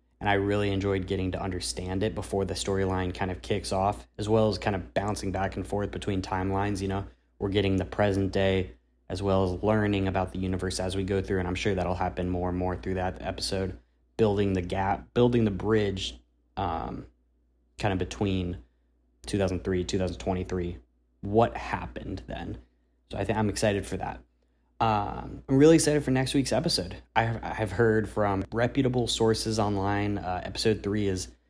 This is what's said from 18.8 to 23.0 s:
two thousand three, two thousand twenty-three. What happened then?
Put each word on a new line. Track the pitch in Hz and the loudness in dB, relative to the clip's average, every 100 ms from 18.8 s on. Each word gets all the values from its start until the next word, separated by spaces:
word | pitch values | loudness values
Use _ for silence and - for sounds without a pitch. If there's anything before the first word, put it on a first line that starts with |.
| _ _ _ _ - | _ _ _ _ -4
two | 101 | 0
thousand | 95 90 | 0 0
three, | 98 90 | 0 -2
two | 87 98 | 0 -2
thousand | 90 87 | -2 -4
twenty-three. | 95 92 90 92 87 90 - _ _ _ | -4 -4 -2 -4 -4 -8 -16 _ _ _
What | 101 110 117 - | 0 2 2 0
happened | - 95 92 - - 95 - | -6 -6 -6 -10 -10 -10 -8
then? | - - - - _ _ _ | -10 -10 -12 -14 _ _ _